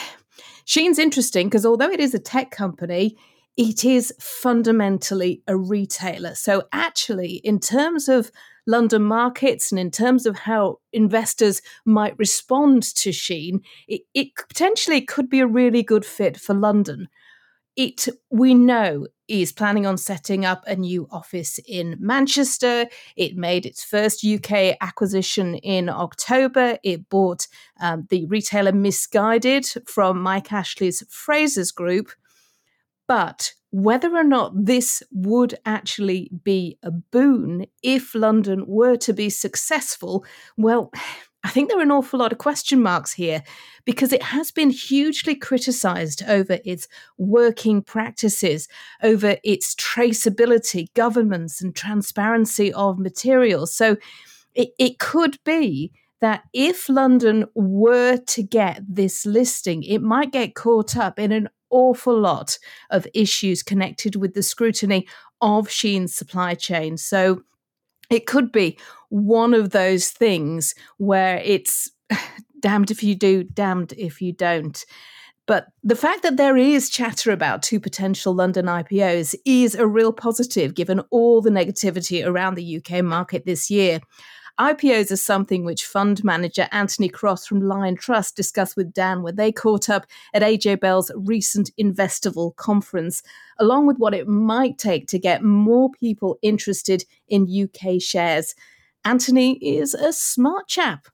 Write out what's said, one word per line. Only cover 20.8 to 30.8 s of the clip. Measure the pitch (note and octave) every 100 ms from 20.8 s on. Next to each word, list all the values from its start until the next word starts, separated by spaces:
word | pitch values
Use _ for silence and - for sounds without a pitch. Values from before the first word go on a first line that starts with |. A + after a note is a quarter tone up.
| F3+ F3+ -
office | E3+ - F3 D#3+ - -
in | F#3 E3+ D#3
Manchester. | G3+ C4+ C#4 C#4+ C4+ - B3 A#3+ A#3+ - - -
It | F3 F3+
made | F3 F3+ -
its | -
first | - G#3 G#3+ -
U | G#3+ G#3
K | - G#3 F#3 -
acquisition | F3+ - G3 F#3+ F#3 - F3+ E3+
in | G3 F#3 F3
October. | D#3 E3 - - C4 C4 B3+ B3 A3+
It | G3 E3+ -
bought, | G3 F#3 F3 - - - -
um, | F3 E3 E3+
the | F3+ E3
retailer | G#3 - G#3 G3
Missguided | G3 G3+ F#3+ - G#3 G#3+ A3+ B3 C#4 C4+ - -
from | - F#3+ F#3
Mike | F#3 F#3+ F#3+
Ashley's | G#3 F3 -